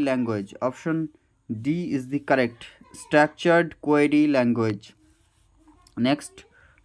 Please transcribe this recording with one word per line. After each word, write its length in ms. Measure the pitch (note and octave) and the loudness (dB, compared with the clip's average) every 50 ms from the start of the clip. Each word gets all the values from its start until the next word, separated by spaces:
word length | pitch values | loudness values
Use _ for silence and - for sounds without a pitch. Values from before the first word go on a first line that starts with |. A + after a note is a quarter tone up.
| D3 C#3 | 0 0
Language? 420 | C3 B2+ B2 A2+ A2 G#2 G2 G2 - - - B2+ | 0 0 -2 -2 -2 -4 -6 -8 -8 -6 -6 -6
Option 300 | B2+ - - E3 D#3+ D#3+ D#3+ D3+ - _ _ _ _ _ _ - | -6 -6 -6 -4 -4 -4 -4 -6 -10 _ _ _ _ _ _ -10
D 160 | A#2 G#2+ A2+ C#3 D#3+ F3 F3+ - - | -10 -6 -4 -4 -4 -4 -4 -4 -4
is 80 | C3+ B2+ B2+ C#3 | -6 -4 -6 -6
the 80 | C#3+ C#3+ - | -6 -2 0
correct, 320 | C#3+ C3 B2+ A#2 A#2 - - - - _ - - - - | 2 2 2 0 -2 -8 -18 -20 -20 _ -20 -20 -20 -20
Structured 680 | - - - D3+ D3+ D3+ - - - F3 E3 E3+ E3+ D#3 - - - | -6 0 2 4 4 2 0 -2 0 2 4 4 2 0 -4 -8 -2
Query 380 | D3 D3 D3 D3 D3 C#3+ D3 D3+ D3+ C#3+ C3 | 0 2 2 2 4 4 2 2 2 2 2
Language। 460 | B2 A#2+ A#2 A#2 A2+ A2 G#2+ G#2+ - - _ _ _ _ _ _ _ _ _ _ _ _ _ _ _ _ _ _ _ _ _ - A#2 B2+ | 2 2 2 0 0 -2 -2 -4 -10 -16 _ _ _ _ _ _ _ _ _ _ _ _ _ _ _ _ _ _ _ _ _ -2 0 0
নেক্সট, 280 | C#3+ D3 - - - - - _ _ _ _ _ _ _ _ | 0 -2 -4 -10 -20 -20 -20 _ _ _ _ _ _ _ _